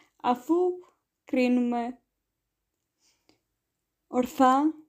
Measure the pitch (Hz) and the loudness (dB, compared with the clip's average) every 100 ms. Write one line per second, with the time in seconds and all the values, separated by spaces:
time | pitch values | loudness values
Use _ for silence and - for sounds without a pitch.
0 | _ _ 247 247 - 349 359 359 - _ | _ _ -4 -4 -2 0 0 -4 -14 _
1 | _ _ - 254 247 247 240 240 233 247 | _ _ -4 0 2 2 0 -4 -6 -12
2 | _ _ _ _ _ _ _ _ _ _ | _ _ _ _ _ _ _ _ _ _
3 | _ _ _ _ _ _ _ _ _ _ | _ _ _ _ _ _ _ _ _ _
4 | - 247 247 - 254 262 311 - | -6 -4 -4 2 4 4 0 -4